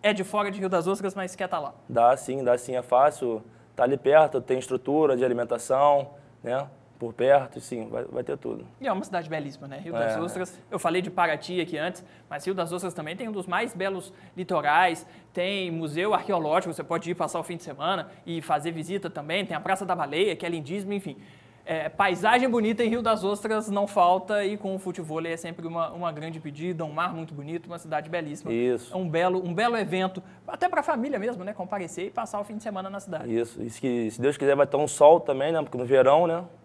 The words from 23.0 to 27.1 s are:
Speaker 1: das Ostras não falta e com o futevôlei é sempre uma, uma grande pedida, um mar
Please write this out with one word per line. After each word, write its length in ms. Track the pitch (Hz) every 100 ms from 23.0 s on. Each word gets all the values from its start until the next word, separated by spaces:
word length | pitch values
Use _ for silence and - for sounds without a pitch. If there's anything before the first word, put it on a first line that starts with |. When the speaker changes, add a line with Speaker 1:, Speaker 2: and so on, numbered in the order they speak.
Speaker 1:
das 240 | 226 220 190
Ostras 420 | 202 214 220 214
não 180 | 202 202
falta 600 | 208 175 190 190 208 196
e 100 | 208
com 180 | 196
o 60 | 190
futevôlei 540 | 185 180 156 156 165
é 40 | 165
sempre 300 | 170 170 165
uma, 240 | 170 165
uma 220 | 165 175
grande 260 | 151 160 160
pedida, 460 | 160 143 175 165 160
um 80 |
mar 200 | 151 175